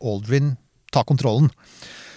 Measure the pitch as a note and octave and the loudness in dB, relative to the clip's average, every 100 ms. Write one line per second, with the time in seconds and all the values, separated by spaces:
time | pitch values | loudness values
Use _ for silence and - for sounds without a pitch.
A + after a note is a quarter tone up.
0 | A#2 G2+ G#2+ C#3 D3 B2+ _ _ - C3+ | -4 -4 0 0 0 -4 _ _ -2 0
1 | - C3+ B2 A2+ D#3 - - - - - | 2 0 2 4 2 2 -20 -20 -20 -20
2 | - | -20